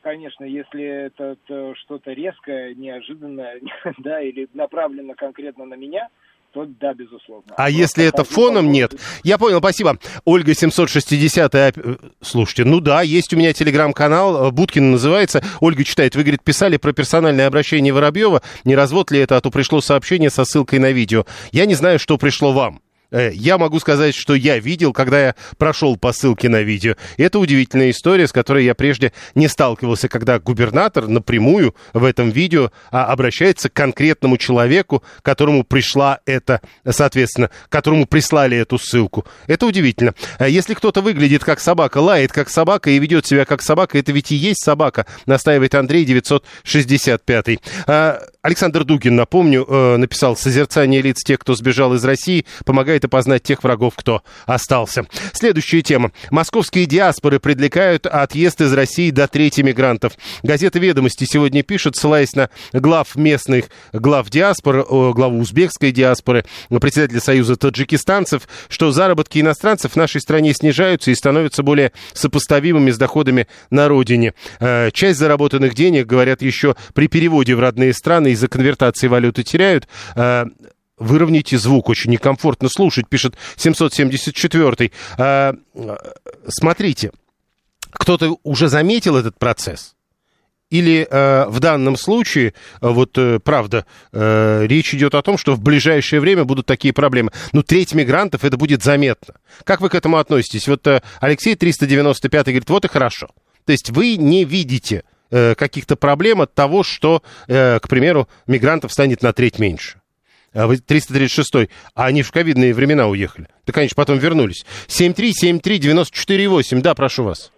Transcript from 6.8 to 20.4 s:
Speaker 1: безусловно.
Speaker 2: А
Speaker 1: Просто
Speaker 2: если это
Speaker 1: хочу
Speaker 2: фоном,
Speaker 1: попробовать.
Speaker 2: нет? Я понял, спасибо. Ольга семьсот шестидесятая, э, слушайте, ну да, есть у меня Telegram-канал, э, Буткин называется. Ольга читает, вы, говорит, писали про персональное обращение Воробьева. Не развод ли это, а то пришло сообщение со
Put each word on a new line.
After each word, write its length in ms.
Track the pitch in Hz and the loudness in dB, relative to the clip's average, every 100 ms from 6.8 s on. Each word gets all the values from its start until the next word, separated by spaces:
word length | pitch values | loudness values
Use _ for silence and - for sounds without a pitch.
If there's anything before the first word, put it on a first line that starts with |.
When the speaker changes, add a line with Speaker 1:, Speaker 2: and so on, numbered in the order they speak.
| 143 | -10
Speaker 1:
безусловно. 600 | 127 120 120 _ 107 _ | -10 -18 -20 _ -20 _
Speaker 2:
А 100 | - | -4
Speaker 1:
Просто 160 | 139 151 | -2 0
Speaker 2:
если 260 | 170 - 165 | -2 2 0
это 180 | 156 | 0
Speaker 1:
хочу 100 | 147 | -4
Speaker 2:
фоном, 320 | - 240 214 151 | 2 2 2 2
Speaker 1:
попробовать. 260 | 139 120 | 2 0
Speaker 2:
нет? 80 | - - - | -4 -18 -8
Я 140 | 160 202 | -2 0
понял, 220 | 226 175 | 2 2
спасибо. 380 | 185 175 180 131 - - - | 0 0 -2 -2 -8 -6 2
Ольга 280 | 180 156 | 2 2
семьсот 360 | 151 165 - 165 | 2 0 0 0
шестидесятая, 840 | 147 - 147 151 - 147 139 135 156 | -2 -2 0 2 2 2 4 2 0
э, 200 | 117 127 - _ | -12 -12 -16 _
слушайте, 440 | - 120 107 - 120 | -6 -2 -2 0 2
ну 140 | 165 | 2
да, 220 | 147 147 | 2 0
есть 320 | 170 170 - | 2 0 0
у 40 | 165 | 2
меня 140 | 165 | 2
Telegram-канал, 960 | 156 156 143 151 - 147 160 196 160 131 | 2 0 2 0 0 0 2 0 0 0
э, 40 | |
Буткин 400 | 127 190 - 135 | 0 0 2 4
называется. 520 | 127 135 190 190 147 - - | 4 2 0 0 -2 -4 0
Ольга 240 | 165 143 | 0 2
читает, 320 | - - 135 139 | -2 0 0 2
вы, 80 | |
говорит, 200 | 147 143 | 0 0
писали 340 | - 143 196 151 | -2 0 2 2
про 140 | 147 | -2
персональное 560 | 143 131 165 160 135 135 | -2 0 2 2 2 2
обращение 460 | 143 147 156 139 | 0 0 0 2
Воробьева. 480 | 135 147 160 214 156 - - | 2 2 2 2 0 -2 -6
Не 120 | 127 135 | 0 2
развод 360 | 139 170 180 | 2 0 0
ли 80 | 143 | 0
это, 180 | 135 127 | 2 2
а 40 | |
то 100 | 127 | 0
пришло 300 | 139 131 156 | -2 0 -2
сообщение 480 | - 139 - 185 151 | 2 -2 0 0 0
со 140 | - | 0